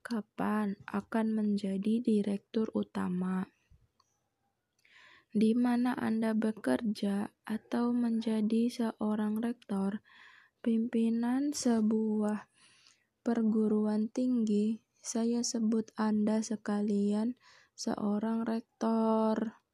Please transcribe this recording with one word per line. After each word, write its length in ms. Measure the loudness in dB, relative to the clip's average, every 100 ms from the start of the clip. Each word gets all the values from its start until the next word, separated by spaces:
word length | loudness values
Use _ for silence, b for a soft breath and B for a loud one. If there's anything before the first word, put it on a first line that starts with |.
kapan 800 | -6 -6 -6 -6 -2 0 -2 -6 -6
akan 480 | -8 -2 -2 0 0
menjadi 640 | 0 0 -2 -2 0 0
direktur 720 | 2 2 2 -4 _ -4 -2
utama. 720 | -4 -4 -4 -4 -2 -2 -4 -6 _ _ -20 _ _ _ _ _ _ _ _ _ _ B B B B B
Di 240 | 2 4
mana 400 | 4 2 2 0
Anda 400 | 0 -2 0 0
bekerja 960 | 0 -2 -2 -2 -2 -2 -2 -2 -2 -4 _
atau 480 | -8 -8 -4 -2 0
menjadi 800 | 0 0 -2 -2 0 2 2 0
seorang 720 | 0 -4 -2 -2 -2 -2 -2
rektor, 560 | -4 -6 -6 -2 -2 -4 B B B B B _
pimpinan 880 | -2 0 0 0 0 0 0 0 0
sebuah 960 | 0 0 2 2 2 2 0 0 -2 -8 b b b b b b _
perguruan 880 | -2 2 2 4 4 2 2 0 -2
tinggi, 720 | 0 0 2 2 2 2 -2 _ _
saya 400 | -8 -2 0 0
sebut 480 | -2 0 0 0 -2 -2
Anda 400 | 0 2 2 0
sekalian 960 | -2 -6 -2 -2 0 2 2 2 -2 -4 b b b -8
seorang 720 | -4 -2 0 0 0 -2 -2
rektor 1120 | -4 -6 _ 0 2 4 4 2 0 -2 -6 _